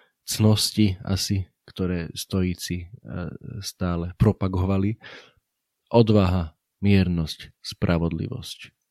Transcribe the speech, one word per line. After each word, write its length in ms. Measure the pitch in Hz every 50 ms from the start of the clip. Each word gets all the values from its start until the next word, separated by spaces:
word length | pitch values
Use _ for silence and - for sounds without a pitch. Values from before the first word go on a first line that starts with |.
| _ _ _ _ - -
cnosti 720 | - - 107 107 107 - - - - 107 107 101 92 -
asi, 460 | - - 95 92 - - 104 98 92 - _ _ -
ktoré 480 | - - - 92 90 90 87 82 -
stoici, 720 | - - - - - 95 92 90 87 - - - 87 90 85
e, 20 | 87 - - - - - 90 85 73 - - - - - 107 101
stále 480 | - - - 92 90 87 85 85 90 - -
propagovali. 800 | - 110 95 - 101 92 92 90 92 95 98 98 98 104 113 - - - - - - - _ _ _ _ _ _ _ _ _ _ _ -
Odvaha, 640 | - 117 113 104 107 104 95 90 90 92 82 80 - _ _ _ _ - 98
miernosť, 640 | 101 101 95 92 90 87 85 82 - - - - - _ _ -
spravodlivosť, 1120 | - - - - - 85 82 82 82 82 85 95 - - - - - - - - - _ _ _ _